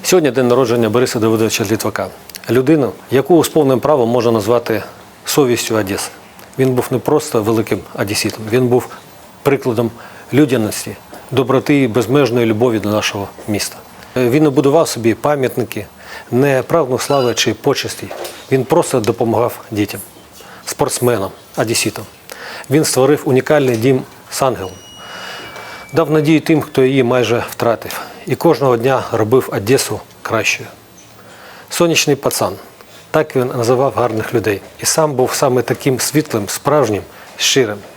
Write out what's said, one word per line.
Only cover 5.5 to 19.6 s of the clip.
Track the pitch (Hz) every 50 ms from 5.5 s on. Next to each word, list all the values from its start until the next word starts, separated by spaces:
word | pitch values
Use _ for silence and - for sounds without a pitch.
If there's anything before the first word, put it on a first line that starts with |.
| 120 113 - - 113
Одеси. | 107 104 95 101 - - - - - - - - - - - - -
Він | 131 131 127
був | 123 - -
не | 135
просто | 120 - - 147 151 147 - - 117 107
великим | 110 113 110 107 - 110 95 - - -
одеситом, | - 120 98 104 - - 107 - - 110 110
він | 110 127 127
був | 123 120 123 - - - - - - - - - - - - -
прикладом | 143 139 135 - 131 117 107 120 113 113 - - - - - - - -
людяності, | 131 151 135 127 123 110 101 - - - 110 - - - - - - - -
доброти | 131 127 135 120 131 131 - - 147 143
і | 135
безмежної | 120 104 127 113 101 127 147 143 117 113 123 120
любові | 113 110 104 120 127 113 110
до | 92 104
нашого | 104 107 104 - - 104 98 95 - - -
міста. | - 107 98 - - - - - - - - - - -
Він | 127 127 120 117 151 156
не | 151
будував | 131 143 139 139 139 165 156
собі | - - 123 110 117 110
пам'ятники, | - - 147 151 143 131 117 - - 117 98 - 110 98 - - - - - - - - -
не | 120 120 139 143 135 131 120
прагнув | - 180 170 151 123 131 117
слави | - - 151 139 127 120 113
чи | - - 123 107
почесті. | - - 143 135 - - 107 - - - 98 - - - - - - - -
Він | - - -
просто | - 160 175 165 - - 127
допомагав | 107 113 113 - 123 117 110 104 120 113 - -